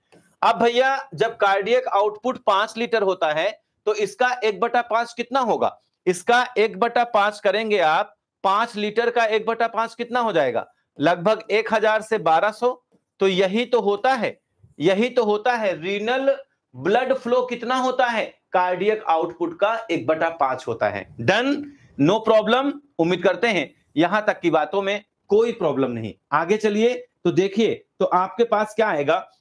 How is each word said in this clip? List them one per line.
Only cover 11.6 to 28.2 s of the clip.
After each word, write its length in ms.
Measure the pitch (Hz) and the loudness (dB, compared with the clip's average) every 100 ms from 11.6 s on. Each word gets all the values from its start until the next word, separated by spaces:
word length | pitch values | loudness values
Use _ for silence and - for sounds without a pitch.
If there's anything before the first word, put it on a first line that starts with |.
| 220 | 0
हजार 280 | 220 220 214 | 0 2 0
से 160 | 208 214 | -2 -2
बारह 320 | 165 165 208 | 2 2 2
सौ। 340 | 208 233 160 _ _ _ - | 0 -4 -4 _ _ _ -2
तो 80 | 196 | 0
यही 360 | 180 185 220 | 2 2 0
तो 160 | 240 240 | 0 0
होता 340 | 202 202 262 | 2 0 0
है, 260 | 262 160 - _ _ _ - | 0 -2 -6 _ _ _ -2
यही 300 | 165 190 247 | 2 2 2
तो 140 | 247 | 0
होता 280 | 208 208 247 | 0 2 0
है। 280 | 240 202 160 | 0 0 -2
renal 540 | 180 202 220 262 277 269 - _ _ 127 | -4 -4 -2 0 0 -2 -6 _ _ -6
blood 380 | 160 233 262 | 0 2 2
flow 280 | 262 233 254 | -2 0 0
कितना 320 | 247 233 233 | 0 -4 -2
होता 320 | 254 254 254 240 | 0 0 0 0
है? 280 | 220 - - _ | 0 -4 -10 _
cardiac 520 | 185 180 175 208 214 | 0 0 0 0 0
output 560 | - 165 170 - 170 165 | 0 0 -2 -4 -6 -2
का 260 | 202 226 - | -2 0 -4
एक 160 | 160 127 | -4 -2
बटा 220 | 180 165 | 0 -2
पांच 360 | - 135 123 120 | 0 -2 -2 -6
होता 200 | 113 104 | -2 -2
है। 280 | 98 - - | -2 -10 -4
Done? 460 | 117 214 269 294 - - _ - | 0 0 0 -4 -8 -18 _ 0
No 180 | 147 214 214 | 2 2 4
problem। 440 | 220 208 247 277 277 _ - | 2 4 2 0 -6 _ -2
उम्मीद 240 | 165 185 | 0 2
करते 260 | 190 170 233 | 0 0 0
हैं 260 | 180 131 _ _ 147 | -2 -4 _ _ 0
यहां 260 | 170 208 | 0 0
तक 180 | 208 180 | -2 -2
की 100 | 170 | 0
बातों 320 | 156 151 196 | 0 0 -2
में 220 | 196 202 - _ - | -2 -4 -8 _ 0
कोई 240 | 208 233 | 2 2
problem 380 | 226 160 131 127 | 0 -2 0 -2
नहीं। 240 | 117 110 - _ | -4 -8 -12 _
आगे 240 | 147 170 214 | -2 0 0
चलिए 520 | 214 208 240 247 - _ | 0 2 0 0 -10 _
तो 60 | 175 | -2
देखिए, 560 | 151 196 214 196 - _ - | 0 0 0 0 -2 _ -4
तो 40 | |
आपके 400 | 185 180 | 0 0